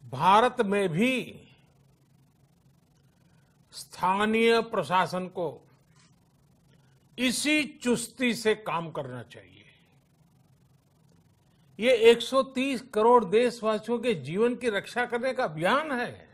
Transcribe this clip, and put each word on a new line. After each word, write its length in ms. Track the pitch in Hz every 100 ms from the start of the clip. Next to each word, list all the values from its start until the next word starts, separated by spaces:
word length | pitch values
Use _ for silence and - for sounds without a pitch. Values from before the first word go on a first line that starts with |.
भारत 580 | - 131 170 202 240 240
में 260 | 214 202 196
भी 260 | 156 240 262 185 - - _ _ _ _ _ _ _ _ _ _ _ _ _ _ _ _ _ _ _ _ _ _
स्थानीय 880 | - - - 180 196 214 220 226 233
प्रशासन 680 | 226 226 143 180 170 180 180
को 200 | 190 165 117 _ _ _ _ _ _ _ _ _ _ _ _ _ _ _ -
इसी 460 | 254 - 285 302
चुस्ती 720 | 302 - 240 233 - - 254
से 200 | 220 220 214
काम 340 | 190 160 170
करना 320 | 160 131 123
चाहिए। 420 | 113 117 - - - _ _ _ _ _ _ _ _ _ _ _ _ _ _ _ _ _ _ _ _ -
ये 160 | 226 247 226
एक 100 | 233
सौ 200 | - 262
तीस 380 | 262 254 269 262 -
करोड़ 300 | 208 220 247 202
देशवासियों 720 | 208 247 - 220 214 214 240
के 140 | 247
जीवन 420 | 196 131 175 233 247
की 140 | 247
रक्षा 360 | 202 185 - 240
करने 280 | 240 262
का 100 | 247
अभियान 480 | 240 156 175 254 311
है। 360 | 254 226 104 80